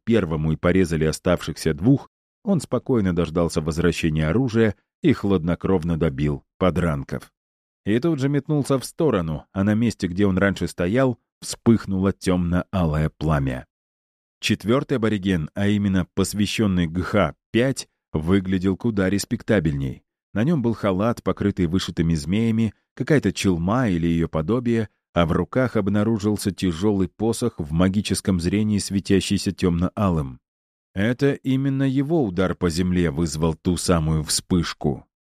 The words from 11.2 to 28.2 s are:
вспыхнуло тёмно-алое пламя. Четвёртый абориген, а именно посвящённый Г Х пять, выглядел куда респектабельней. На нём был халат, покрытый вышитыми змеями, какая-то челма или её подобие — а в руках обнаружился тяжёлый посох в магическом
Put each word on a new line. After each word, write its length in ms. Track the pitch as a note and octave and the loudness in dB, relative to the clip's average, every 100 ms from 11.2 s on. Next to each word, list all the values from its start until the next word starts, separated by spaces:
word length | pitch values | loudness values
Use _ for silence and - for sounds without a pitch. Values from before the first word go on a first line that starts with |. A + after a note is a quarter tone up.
| _ _ | _ _
вспыхнуло 720 | - - - A2+ - F#2+ G2 | -14 -2 2 2 2 0 0
тёмно-алое 1000 | - - F2+ F2 F2+ - F#2+ E2+ D2+ D#2 - | 0 0 0 0 -2 -2 -2 0 0 -2 -2
пламя. 480 | D2+ D2+ C2+ B1+ - _ _ _ _ _ _ _ | -2 0 -2 -6 -10 _ _ _ _ _ _ _
Четвёртый 560 | - G#2+ G2 B2+ C#3+ C3+ | -4 -2 0 0 0 -2
абориген, 520 | G#2+ G#2 F#2+ F2+ D2+ | 0 0 0 0 -2
а 140 | - G2+ | -2 0
именно 400 | G#2 G2+ F#2+ E2+ - | 2 2 0 0 -2
посвящённый 720 | F#2 G2+ G#2 - G#2 F2+ E2+ | -2 0 -2 0 2 2 0
Г 140 | E2+ | -2
Х 340 | F2+ G#2+ E2 - _ | -2 0 0 -2 _
пять, 360 | A2 C3 C3 - _ _ | 0 0 -2 -10 _ _
выглядел 640 | E2 D#2 G2 F#2 F#2+ F#2+ F#2 | -4 2 2 2 0 0 0
куда 320 | A#2+ G2+ F#2 | -2 0 0
респектабельней. 920 | G2 - A2+ - G#2+ D#2+ C#2+ C2+ A#1+ _ _ _ | 0 -2 -6 0 2 2 -2 -4 -8 _ _ _
На 100 | G2 | -2
нём 180 | B2+ E3 | 0 0
был 120 | A#2 | 0
халат, 500 | A2 G#2+ F#2 A2+ A2+ | -2 -2 0 0 -2
покрытый 440 | - F2+ G2+ F#2+ F2 | -4 -2 0 0 0
вышитыми 480 | F#2 - E2+ E2 E2 | 0 -2 -2 0 0
змеями, 580 | C#2+ G2+ A2+ A2+ A2+ - _ - | 0 0 0 0 -2 -4 _ -6
какая-то 360 | B2 D3 G2+ | 0 2 2
челма 580 | - G2+ E2+ F2 A#2+ A#2+ | 0 0 0 0 0 0
или 180 | F2 E2+ | 0 2
её 200 | E2 E2 | 2 0
подобие — 640 | D#2+ D#2 A#2+ A#2+ A2+ G#2+ _ _ | -2 0 -2 0 0 -2 _ _
а 120 | E2+ E2 | 0 2
в 60 | |
руках 440 | F2+ F2 B2+ B2+ A2+ | 2 0 0 0 0
обнаружился 760 | G2 G#2 G#2 A2+ G#2 G#2 G#2 | 0 0 0 0 0 0 -2
тяжёлый 560 | F2 F#2+ D#2+ G#2+ G2 F#2 | -2 -2 0 0 0 -2
посох 480 | - A2 A2 F#2+ - | -2 -2 -2 -4 -4
в 140 | D2+ | -4
магическом 680 | D#2+ F#2+ G2 - F2+ | 2 2 2 -2 -2